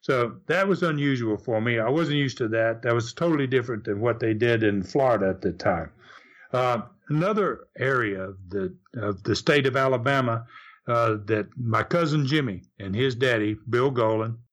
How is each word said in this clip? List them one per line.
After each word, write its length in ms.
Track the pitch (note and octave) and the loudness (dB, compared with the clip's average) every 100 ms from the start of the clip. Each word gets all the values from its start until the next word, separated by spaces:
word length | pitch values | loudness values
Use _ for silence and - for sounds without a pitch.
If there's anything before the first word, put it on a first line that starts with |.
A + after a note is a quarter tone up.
So 380 | - C3 A#2+ A2 - | 0 0 0 -4 -2
that 180 | E3+ G3 | 0 2
was 160 | F3+ | 2
unusual 540 | E3+ D3 C#3+ C3 A2+ G#2 | 0 0 0 0 0 -2
for 240 | - A2 | -2 -2
me. 180 | A#2 A#2 | 0 0
I 100 | A2 | 2
wasn't 300 | D3 E3 D3 | 0 0 0
used 200 | C#3 - | -2 -2
to 100 | A2+ | -2
that. 340 | A2+ A2+ A#2 | 0 0 0
That 120 | B2 | 0
was 180 | A#2 A#2 | 0 0
totally 340 | - E3+ D#3 C3 | -2 0 2 2
different 380 | B2+ A#2+ A2+ | 0 0 -6
than 160 | - G2+ | -4 -2
what 180 | A#2+ A2+ | 0 0
they 160 | A#2 | 0
did 300 | G#2+ A#2+ A#2 | 2 2 4
in 180 | A2 G2+ | 2 2
Florida 460 | F2+ D3 C3 A2+ G2 | 0 2 4 4 2
at 120 | F#2 | 0
the 120 | F#2+ | -4
time. 380 | F2 G2 F2 D#2+ _ - - - - - | -2 -2 -2 -4 _ -20 -20 -20 -20 -6
Uh, 300 | B2+ B2+ A#2+ - _ - | -2 0 0 -4 _ -4
another 600 | D3 F3+ G#3+ F#3 A2 - - | 0 0 0 0 -2 -12 -4
area 420 | C3 C3 A2 F#2+ | 0 0 0 -4
of 160 | F#2+ F#2+ F#2 | -8 -12 -8
the, 280 | G2 F#2 - _ A#2+ | -6 -6 -8 _ -6
of 260 | G#2 G2 | -4 -4
the 140 | - G#2 | -2 0
state 280 | - D3 | 2 2
of 120 | C3+ C3 | 2 2
Alabama, 680 | C3+ B2+ B2 C#3 B2 A#2 A#2 - - - - | 0 0 0 0 0 -2 -8 -20 -20 -18 -2
uh, 300 | A#2 A2+ G#2+ G2+ | 0 2 0 -2
that 200 | G#2+ G2+ - | -2 -2 -6
my 280 | A#2+ A2 | -2 -2
cousin 420 | - E3+ E3 D3+ C3+ | 0 0 2 0 0
Jimmy 360 | D#3 C3 F2+ - _ | 0 -2 -6 -12 _
and 160 | G2 G2+ | -6 0
his 180 | C3+ | 0
daddy, 420 | A#2 C3 A#2 G#2+ G#2+ - | 2 2 2 0 -4 -2
Bill 220 | A#2+ C3+ | 0 2
Golden 460 | B2 A2 A2 A2 A#2 - | 2 2 2 -2 -6 -12